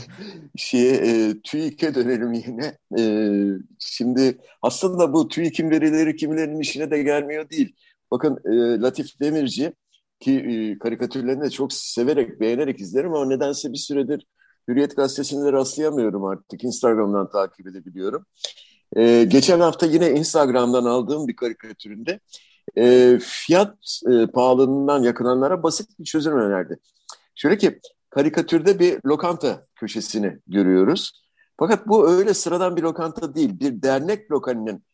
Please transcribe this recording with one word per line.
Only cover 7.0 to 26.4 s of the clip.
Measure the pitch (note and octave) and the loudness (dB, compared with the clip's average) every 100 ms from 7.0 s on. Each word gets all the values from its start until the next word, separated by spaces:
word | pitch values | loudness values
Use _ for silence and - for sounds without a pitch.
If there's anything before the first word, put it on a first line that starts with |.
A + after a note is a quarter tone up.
gelmiyor | C#3+ D3 C#3+ D#3 D#3 | 0 -2 -2 -8 -8
değil. | - B3 _ _ _ - | -4 -4 _ _ _ -6
Bakın, | B2 D3+ C3 - | -2 0 -2 0
e, | A#2 A#2 A#2 | 2 2 2
Latif | B2 B2+ C#3 - | 0 -2 -8 -4
Demirci | D3 D#3 C#3 F#2+ D3+ - _ _ _ _ | -2 0 -2 -2 -4 -6 _ _ _ _
ki, | - C3+ | 0 0
e, | - A#2 G#2+ G2+ | 0 -4 -4 -4
karikatürlerini | A#2 A2+ A#2 C3+ B2 C3+ | -6 -4 -6 -4 -4 -2
de | D3 | -4
çok | - C#3 | -4 -6
severek, | - - - B2 D3+ A#2 - | -6 -8 -2 0 0 -2 -2
beğenerek | A2 A#2+ C#3+ B2 | -2 0 -2 -6
izlerim | F#2+ A#2 E3+ | -6 -4 -2
ama | D#3 C3+ | -2 -2
nedense | C3+ C#3+ C#3 D3 | -2 -2 -4 -8
bir | A2 | -10
süredir | - C#3+ B2+ D3 - _ _ _ - | -6 -4 -4 -6 -10 _ _ _ -4
Hürriyet | B2 C#3+ C#3+ | 0 0 0
Gazetesi'nde | C#3 C3+ C#3 C#3+ C#3+ | -2 -2 -6 -2 0
rastlayamıyorum | C3+ C3 - D#3 D3 A2 G2+ G2 | 0 0 -2 -4 0 -2 -2 -6
artık. | G2 - G2 | -8 -10 -10
Instagram'dan | B2+ - A#2+ A2 G#2 G2+ F#2+ | -8 -2 0 2 0 0 -2
takip | G2+ G2 _ F#2 | -2 -4 _ -20
edebiliyorum. | F#2 F2+ F2+ F#2+ C3+ G3 _ - - - _ - - | -18 -16 -8 -8 -8 -12 _ -14 -14 -20 _ -8 2
E, | A#2 A#2+ | 6 6
geçen | A#2 G3 - F3 | 6 6 6 4
hafta | E3+ - E3 | 4 2 2
yine | D#3+ E3+ | 2 2
Instagram'dan | C#3 D#3+ E3 C#3 B2 A#2+ B2 A#2+ | 2 0 2 2 2 2 2 2
aldığım | B2 A#2 D3+ C#3+ | 0 -2 -4 -4
bir | - | -4
karikatüründe, | B2 A2+ A2 G#2+ G#2 G#2 B2 G3+ _ - _ _ - - | -6 -8 -16 -20 -18 -14 -10 -10 _ -20 _ _ -8 2
e, | A#2+ B2+ B2 B2 | 6 8 8 6
fiyat, | - - - E3+ G#3 - - - - | 2 -8 0 2 2 -2 -12 -6 2
e, | A#2+ A2+ | 2 2
pahalılığından | B2+ B2+ B2+ C3 C#3 C#3 C#3+ | 2 4 4 4 2 0 2
yakınanlara | A#2+ A#2+ A#2+ B2+ C3+ F3+ | 2 0 0 0 0 0
basit | D#3+ D#3 G#3+ - | -2 -4 -10 -16
bir | D3+ | -6
çözüm | D#3 D3+ | -4 0
önerdi. | D3 | 0